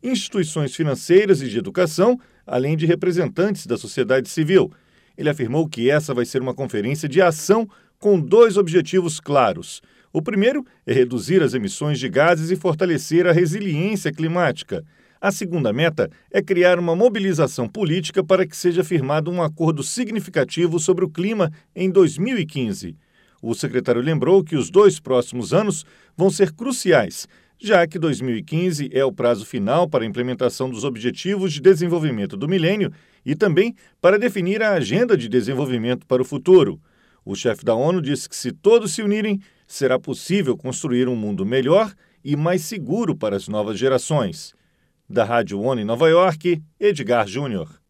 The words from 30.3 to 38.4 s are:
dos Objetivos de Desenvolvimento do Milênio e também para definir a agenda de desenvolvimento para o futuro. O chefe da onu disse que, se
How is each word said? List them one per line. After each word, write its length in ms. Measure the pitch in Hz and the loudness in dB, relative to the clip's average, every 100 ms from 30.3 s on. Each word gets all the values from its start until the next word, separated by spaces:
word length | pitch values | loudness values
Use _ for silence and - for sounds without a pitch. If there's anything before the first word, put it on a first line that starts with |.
| 120 127 - 131 | -2 -2 -2 -6
dos 140 | 117 | -4
Objetivos 720 | 135 117 120 - 180 202 185 | -6 -4 -6 -4 -4 -2 -2
de 80 | 147 | 2
Desenvolvimento 760 | 160 180 175 170 156 117 98 101 | 4 4 2 -2 -2 -2 -6 -6
do 140 | 143 | -2
Milênio 420 | 190 160 208 165 - _ _ | 0 0 0 -4 -6 _ _
e 100 | - | -8
também 420 | 147 208 160 226 240 _ _ | -2 2 2 0 -2 _ _
para 180 | 175 208 | 2 4
definir 420 | 233 202 175 208 | 0 -2 -2 0
a 120 | 220 | 0
agenda 420 | 185 107 156 247 190 | 0 0 0 2 0
de 140 | 117 | 2
desenvolvimento 760 | 123 107 135 135 123 117 123 _ | -2 0 -4 -2 -2 -2 -4 _
para 160 | 127 | -2
o 40 | 127 | -2
futuro. 560 | 143 147 185 131 87 _ _ _ _ | -4 6 6 6 -2 _ _ _ _
O 120 | - 98 | -12 -4
chefe 280 | 123 107 | -2 -2
da 120 | 110 113 | 0 0
onu 260 | 147 180 | 0 -2
disse 260 | 156 139 - | -2 -6 -6
que, 80 | |
se 160 | - | -10